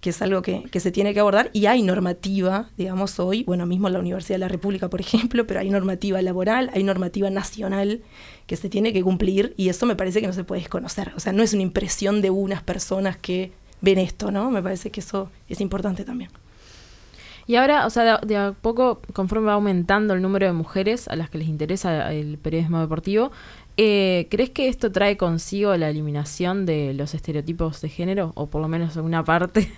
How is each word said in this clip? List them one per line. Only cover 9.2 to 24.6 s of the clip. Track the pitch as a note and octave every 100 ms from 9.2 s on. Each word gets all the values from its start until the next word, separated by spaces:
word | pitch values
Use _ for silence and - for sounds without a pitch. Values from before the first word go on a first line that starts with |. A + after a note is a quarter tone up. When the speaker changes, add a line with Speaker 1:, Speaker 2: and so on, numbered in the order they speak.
| F#3+ F#3+ A#3 -
Speaker 1:
y | F#3
eso | F3+ A#3+
me | F#3+
parece | F#3+ F#3+
que | G#3+
no |
se | F3+
puede | F3 F#3
desconocer. | E3 F#3 D#3+ - F#3+ -
O |
sea, | -
no | F#3+
es | A3+
una | G#3
impresión | F#3+ - F#3+ - G3 G#3
de | G3
unas | F#3+ G3 G3
personas | - F3+ - F#3+ F#3+ F3+
que | - F3+ F#3 - - -
ven | F#3+ F#3+
esto, | F#3 - G#3
¿no? | G3 A#3
Me | A3+
parece | F#3 F#3 G#3+
que | G#3
eso | - G3+ F#3+ - -
es | -
importante | G3 G3 G3 F3+
también. | G#3 B3 - - - - - - - - - - - - -
Speaker 2:
Y | A#3+
ahora, | C4+ D4 A3+
o |
sea, | A#3
de | A3+
a, | A3
de | G#3+ G#3
a | G3+ G3
poco, | A3+ A#3 B3+ A#3 -
conforme | - F#3+ G#3+ G#3+
va |
aumentando | G#3 G#3 F#3 E3+ G3+ G#3+
el | F#3
número | F#3+ G3 F#3+
de |
mujeres | E3+ E3 F#3+ F#3+ A#3+ -
a | E3
las | D#3+
que | D#3+
les | D#3
interesa | D3+ D3+ F#3+ F#3 D#3+ -
el | D3+ D3+ D3
periodismo | D#3 D#3+ E3 E3
deportivo, | D#3+ D#3+ E3 G#3 C4 - - - - -
eh, | G#3+ G3+ F#3+ F3+ E3
¿crees | - B3+
que | -